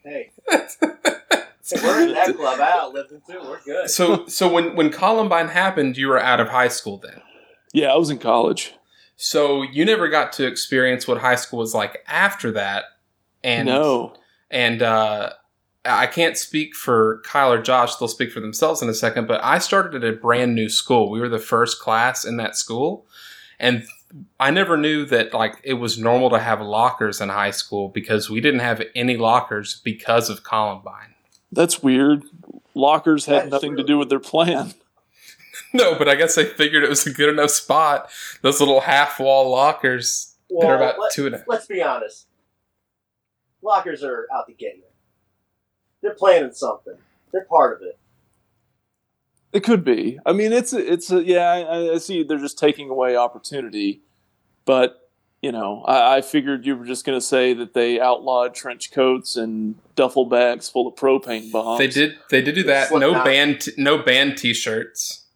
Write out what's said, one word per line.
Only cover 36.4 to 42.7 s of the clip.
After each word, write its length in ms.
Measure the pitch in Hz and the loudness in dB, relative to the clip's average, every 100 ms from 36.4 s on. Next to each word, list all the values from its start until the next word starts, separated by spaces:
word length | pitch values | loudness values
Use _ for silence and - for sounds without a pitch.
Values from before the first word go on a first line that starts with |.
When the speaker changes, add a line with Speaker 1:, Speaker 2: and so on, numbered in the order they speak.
| 143 | 0
Speaker 2:
figured 380 | - 151 156 | 0 2 2
it 60 | 143 | 2
was 160 | 143 151 | 0 -2
a 60 | |
good 160 | 139 147 | 0 0
enough 200 | 151 147 | 2 0
spot. 600 | - - 147 156 143 - - - - | 0 0 2 4 0 -4 -16 -18 -2
Those 180 | 131 143 | 0 4
little 180 | 143 135 | 4 4
half-wall 720 | - 139 143 - 135 135 131 | 4 2 2 0 4 4 4
lockers 840 | 127 143 151 131 123 120 - - _ _ | 4 2 2 -2 -2 -4 -6 -10 _ _
that 60 | 170 165 | 0 2
are 20 | |
Speaker 1:
Well, 80 | 135 | 4
Speaker 2:
about 220 | 127 - | 2 0
Speaker 1:
let-, 120 | 135 | -4
Speaker 2:
two 140 | - 139 | -2 -4
and 100 | 120 | -6
a 80 | - | -4
Speaker 1:
let's 200 | 226 - | -6 -4
be 140 | 190 | -4
honest. 440 | 156 131 - - _ _ _ _ _ | -4 -4 -8 -14 _ _ _ _ _